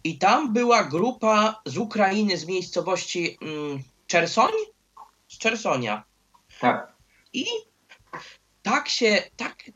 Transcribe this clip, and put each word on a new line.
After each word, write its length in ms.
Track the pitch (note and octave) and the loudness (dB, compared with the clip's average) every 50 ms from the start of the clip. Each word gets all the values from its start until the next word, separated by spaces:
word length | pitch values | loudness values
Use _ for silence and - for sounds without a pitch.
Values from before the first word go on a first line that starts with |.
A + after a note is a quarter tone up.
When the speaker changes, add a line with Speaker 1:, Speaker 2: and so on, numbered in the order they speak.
| - | -6
Speaker 1:
i 140 | D#3+ D#3 - | -6 -4 2
tam 340 | F3+ G3 A#3 D4+ D#4 B3+ G#3 | 4 4 4 4 2 0 0
była 320 | A#3+ A#3+ A#3+ A#3 A3 F#3+ | 2 4 4 4 4 4
grupa 760 | C#3 C#3 E3 G3+ B3 A#3 - A3+ A3 G#3+ G#3 G#3+ A3 G#3+ - - | 2 0 0 0 0 -2 0 2 4 4 4 4 2 0 -4 -10
z 100 | - B2+ E3+ | -8 -6 -6
Ukrainy, 580 | G#3 G#3 - G#3 G3+ F#3+ G3 G#3+ G#3+ G3+ F3+ | -6 -4 0 2 2 4 4 2 2 0 0
z 100 | E3 D#3 | -2 -4
miejscowości, 920 | E3+ F#3+ F3+ F3 - - F3+ D#3+ F3+ F#3 F3 - - - F3+ E3+ D#3+ - - - | -4 -4 -4 -4 -2 -4 -2 0 0 -2 -2 -2 -4 -4 -4 -4 -4 -6 -8 -10
mm, 400 | D#3 D#3 D3+ D3 D3 C#3+ C3+ C3+ - _ _ _ | -8 -8 -6 -6 -6 -8 -8 -10 -14 _ _ _
Czersoń? 460 | - - E3+ E3 E3+ - A3 A#3+ E4 A4 A4 G#4+ - _ _ _ _ _ - - - _ _ _ _ | 0 2 2 2 2 2 2 2 2 2 -2 -6 -6 _ _ _ _ _ -20 -20 -20 _ _ _ _
Z 100 | - - | -16 -4
Czersonia. 680 | - - A3+ A3 - F#3 D3 C3 A#2+ G#2+ G#2 G#2+ - _ _ _ _ _ _ _ _ _ - - | -4 -4 -2 -2 -2 -2 -2 0 -2 -4 -4 -6 -8 _ _ _ _ _ _ _ _ _ -12 0
Speaker 2:
Tak. 320 | - B2 - - - - _ _ _ _ _ _ _ _ - | 2 2 2 2 -4 -10 _ _ _ _ _ _ _ _ -8
Speaker 1:
I 140 | B3 C#4 A4+ A#4+ A4 - _ _ _ _ _ - _ _ _ - - - - - - _ _ _ _ _ | -6 -4 -4 -6 -6 -8 _ _ _ _ _ -20 _ _ _ -16 -16 -16 -18 -20 -20 _ _ _ _ _
tak 260 | G3 B3 D4 - - | 0 0 0 0 -2
się, 340 | - - A#3+ G#3+ G#3 F3+ - - _ | -2 2 2 4 4 2 0 -4 _
tak, 280 | - A3+ - - - - - - | -10 -10 -10 -10 -12 -20 -20 -8